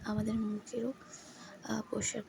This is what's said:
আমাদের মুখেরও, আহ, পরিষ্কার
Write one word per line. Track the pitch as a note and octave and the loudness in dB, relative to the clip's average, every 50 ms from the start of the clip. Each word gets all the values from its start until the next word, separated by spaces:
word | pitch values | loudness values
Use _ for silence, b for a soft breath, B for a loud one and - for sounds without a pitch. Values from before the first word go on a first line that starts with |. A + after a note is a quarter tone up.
| - | 2
আমাদের | - G#3+ G#3+ G#3+ A3 A3 | 2 2 4 4 4 4
মুখেরও, | A3 A3 G#3 G#3 G#3 - - - A#3 A3+ B3 C4+ - B B B B B B B B B B B B - | 4 4 4 2 0 -2 -2 -2 0 0 0 0 -2 B B B B B B B B B B B B -2
আহ, | - D#3 A2 G#2+ - | 0 0 0 0 2
পরিষ্কার | - G#3+ - - - A3 G#3 | 0 2 2 2 0 -2 -4